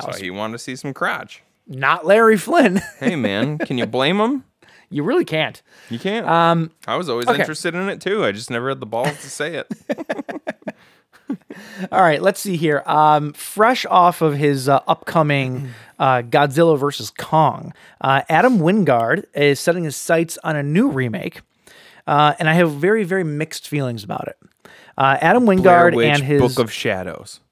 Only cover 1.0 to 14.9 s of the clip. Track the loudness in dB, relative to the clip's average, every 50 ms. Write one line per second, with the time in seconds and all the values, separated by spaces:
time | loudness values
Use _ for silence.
1 | -6 -6 -6 -6 -10 -16 -20 -20 _ _ _ _ _ -16 -8 -2 0 0 0 0
2 | 2 4 4 6 6 6 4 4 0 0 2 4 4 4 2 0 -4 -6 -12 -6
3 | -4 -4 -2 -2 -2 -2 -2 -2 -2 -4 -4 -6 -6 -6 -4 -4 -4 -4 -2 0
4 | 0 0 2 0 0 -2 -2 -6 -8 _ _ _ _ _ _ _ _ -10 -8 -6
5 | -4 -2 0 -2 -2 -2 -2 -4 -4 -4 -6 -14 _ _ _ -20 -14 -12 -12 -8
6 | -6 -6 -6 -4 -2 0 2 2 4 2 2 0 -2 -4 _ _ -8 -6 -6 -6
7 | -4 -4 -4 -2 0 -2 0 0 -2 -4 -6 -6 -6 -6 -6 -4 -6 -6 -8 -8
8 | -6 -4 -4 -2 -2 -2 -4 -4 -10 -8 -8 -6 -4 -6 -6 -8 -10 -8 -6 -4
9 | -4 -4 -6 -8 -16 -16 -10 -8 -8 -8 -8 -10 -10 -10 -14 _ _ -10 -10 -10
10 | -8 -10 -10 -10 -10 -14 -14 -14 -12 -14 -14 _ -14 -16 -16 _ _ _ _ _
11 | _ _ _ _ _ -12 -12 -12 _ _ -20 -20 -20 -20 -14 -12 -10 -4 2 4
12 | 4 4 4 2 0 0 -2 -2 -6 -4 -4 -2 0 0 0 0 -2 0 2 4
13 | 6 6 4 4 0 -4 -10 -12 -16 -10 -2 0 2 2 2 0 -2 2 4 4
14 | 4 4 2 2 0 0 0 2 0 0 0 0 0 2 2 2 2 -2